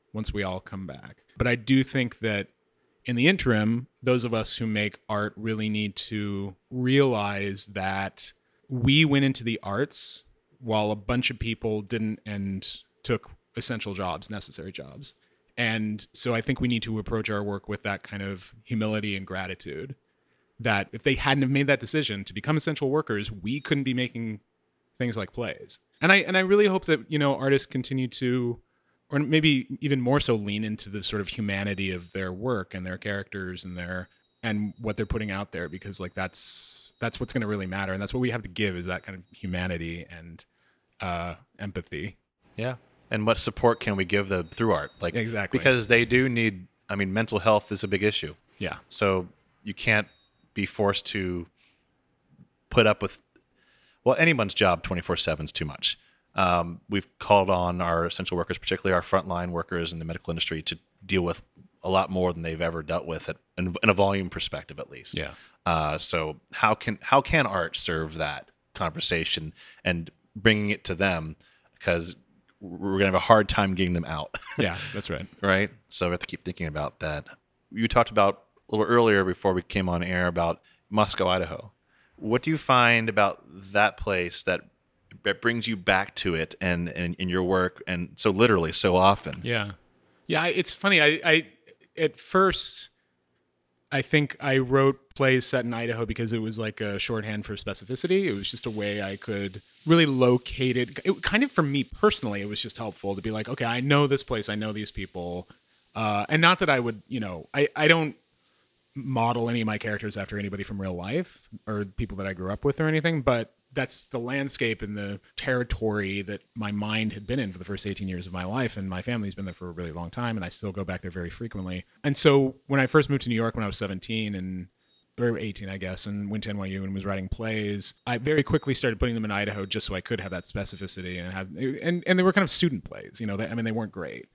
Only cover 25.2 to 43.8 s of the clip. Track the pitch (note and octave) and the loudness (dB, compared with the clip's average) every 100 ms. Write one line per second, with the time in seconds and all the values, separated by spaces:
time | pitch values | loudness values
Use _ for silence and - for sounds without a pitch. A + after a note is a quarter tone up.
25.2 | F#2+ - A2+ - - - _ - E3 G3 | -6 -6 -8 -8 -12 -16 _ 0 4 6
26.2 | - F#3 F#3 G3+ G#3 F#3 - D3+ - D3+ | 6 2 4 6 6 4 2 0 2 2
27.2 | C#3+ C#3 C3+ C#3 - C3 B2 C3+ B2+ - | 2 2 4 2 2 -4 -2 -2 -2 -2
28.2 | B2+ B2+ A#2+ A#2 _ _ _ _ - C#3+ | 0 0 -2 -4 _ _ _ _ -4 -2
29.2 | D3 D#3 D#3 C3+ - C3+ D3 C3+ B2 C#3 | 4 4 6 4 0 -6 -2 0 2 2
30.2 | C3+ A2+ G2+ G#2 A2 G#2+ G2+ G2+ - G#2+ | 4 0 0 -4 -4 -6 -6 -4 -4 -2
31.2 | G2 - G2+ G2 G2+ F#2+ F#2+ F2+ F2 F#2+ | -4 -4 -4 -2 -2 -2 -4 -4 -8 -6
32.2 | F#2 F#2 B2 A2+ F#2 F#2+ F#2 F#2 G#2+ G2+ | -6 -6 -4 -4 -4 -8 -8 -8 -6 -6
33.2 | - G2+ F#2 F2+ F#2 F2+ F2 F#2 F2+ _ | -6 -10 -8 -10 -10 -10 -8 -8 -10 _
34.2 | _ _ A2+ G#2 G#2 - A2 G#2 G#2 A2+ | _ _ -4 -2 -4 -4 -6 -4 -2 -2
35.2 | G#2 G2 G2+ E2+ E2+ F2+ G2+ F#2+ F2+ - | -4 -6 -6 -8 -8 -8 -10 -8 -8 -6
36.2 | F#2 - - - - - - - A#2 - | -6 -4 -4 -4 -8 -12 -14 -8 -6 -4
37.2 | A#2+ B2+ G#2+ G#2 F#2 F#2+ G2 F#2+ G2+ B2+ | -4 -2 -2 -2 -2 -4 -2 -2 -2 0
38.2 | B2 A#2 G2+ F2 G#2 F2 F2 F2+ - F#2+ | 0 -2 -6 -2 -2 -2 -4 -6 -8 -14
39.2 | - - F#2+ F2+ F2+ F2 E2 E2+ - E2+ | -16 -10 -4 -2 -2 -2 -4 -8 -12 -16
40.2 | E2+ E2 - _ _ _ _ - F#2+ F2 | -18 -20 -20 _ _ _ _ -8 -6 -4
41.2 | F2 E2+ _ - G#2 F#2 - D2 F#2+ - | -6 -8 _ -12 -8 -8 -8 -8 -10 -12
42.2 | _ _ _ - A#2+ B2 _ _ - A2 | _ _ _ -8 -6 -8 _ _ -6 0
43.2 | G#2+ A2+ - - A#2+ A2+ | 2 2 0 4 4 4